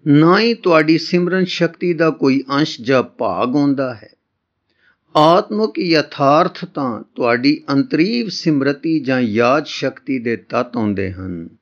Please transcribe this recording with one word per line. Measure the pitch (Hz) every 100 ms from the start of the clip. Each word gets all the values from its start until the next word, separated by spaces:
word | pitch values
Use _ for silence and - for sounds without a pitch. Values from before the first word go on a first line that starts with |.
| 151
ਨਾ | 147 165 190
ਹੀ | 233
ਤੁਹਾਡੀ | 233 190 160 156 160
ਸਿਮਰਨ | - 180 175 185
ਸ਼ਕਤੀ | 180 - 170 - 180
ਦਾ | 160 160
ਕੋਈ | 139 139 135 131
ਅੰਸ਼ | 139 151 -
ਜਾਂ | 117 131
ਭਾਗ | 117 - 113 90 123 147
ਆਉਂਦਾ | 143 139 131
ਹੈ। | 107 - _ _ _ _ _ _ _ _ _ _ 156
ਆਤਮਿਕ | 156 180 - 214 220 -
ਯਥਾਰਥ | 180 156 143 - 139 151 175 -
ਤਾਂ | 170 - 131 110 -
ਤੁਹਾਡੀ | - 120 120 135 147 -
ਅੰਤਰੀਵ | 139 135 147 185 240 220
ਸਿਮਰਤੀ | - 170 143 139 139 160 160
ਜਾਂ | 131 131
ਯਾਦ | 120 104 120 143 147
ਸ਼ਕਤੀ | - 139 - - 131
ਦੇ | 117 113
ਤੱਤ | _ 120 123 120
ਹੁੰਦੇ | 107 98 92
ਹਨ। | 90 92 87 85 _